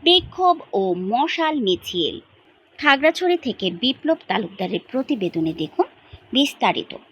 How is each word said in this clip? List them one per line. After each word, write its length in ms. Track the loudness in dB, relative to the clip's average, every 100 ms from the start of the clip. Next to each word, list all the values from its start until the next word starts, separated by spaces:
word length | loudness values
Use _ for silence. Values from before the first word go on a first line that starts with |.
বিক্ষোভ 540 | 4 2 2 0 2 2 0
ও 200 | -2 0
মশাল 680 | 0 -2 0 -2 0 -2 0
মিছিল। 600 | 0 -2 -2 -4 -4 -6 -16 _ _ _ _ _
খাগড়াছড়ি 600 | 2 4 4 2 0 0
থেকে 340 | -2 -4 -4
বিপ্লব 460 | -2 -2 -2 -2 -2 0
তালুকদারের 520 | -4 -4 -6 -6 -6 -4
প্রতিবেদনে 640 | -6 -2 -2 -2 -2 -2
দেখুন 320 | -4 -8 -2 -4 _ _ -20 _
বিস্তারিত। 640 | 0 0 2 0 0 -4 -14 -20